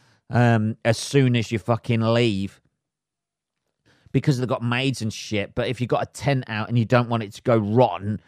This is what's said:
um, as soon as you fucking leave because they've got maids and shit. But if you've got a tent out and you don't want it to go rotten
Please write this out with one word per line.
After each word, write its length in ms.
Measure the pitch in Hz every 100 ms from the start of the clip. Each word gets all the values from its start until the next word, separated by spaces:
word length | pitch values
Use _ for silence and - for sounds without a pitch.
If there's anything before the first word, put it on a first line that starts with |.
| _ _ -
um, 460 | 117 120 113 110 -
as 140 | 117 113
soon 400 | - 139 131 120
as 120 | 107
you 100 | 113
fucking 420 | - 113 - 117
leave 580 | 113 120 120 98 98 - _ _ _ _ _ _ _ _ _ _ _ _ _ _ _
because 280 | 139 156 123
they've 100 | 127
got 120 | 120
maids 400 | 120 123 135 123
and 120 | 110
shit. 420 | - - 104 98 -
But 140 | 117
if 100 | 127
you've 100 | 120
got 140 | 143
a 40 | -
tent 360 | - 143 135 -
out 200 | 107 107
and 100 | 120
you 60 |
don't 240 | 107 120 117
want 160 | 117
it 80 | 104 -
to 60 |
go 140 | 120 117
rotten 640 | 101 113 120 87 101 107